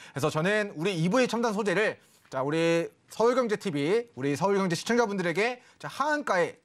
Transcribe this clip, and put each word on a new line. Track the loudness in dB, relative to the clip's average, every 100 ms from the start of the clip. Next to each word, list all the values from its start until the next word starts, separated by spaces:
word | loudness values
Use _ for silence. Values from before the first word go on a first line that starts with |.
| -12
그래서 | -2 0
저는 | 0 0 0 -2 -4
우리 | -4 0
이브이 | 2 2 2
첨단 | 0 -2
소재를, | -2 0 0 0 -2 _ _ -8
자, | -4
우리 | -2 2 2 2 -2 _ -10
서울경제티비, | 2 2 4 0 -2 -2 -2 0 0 -2
우리 | -4 -2 0
서울경제 | 2 2 0 -2
시청자분들에게, | 0 0 2 0 -2 0 -2 -4 -14 -16
자, | -12
하한가에 | -4 -2 0 0 0 0 -4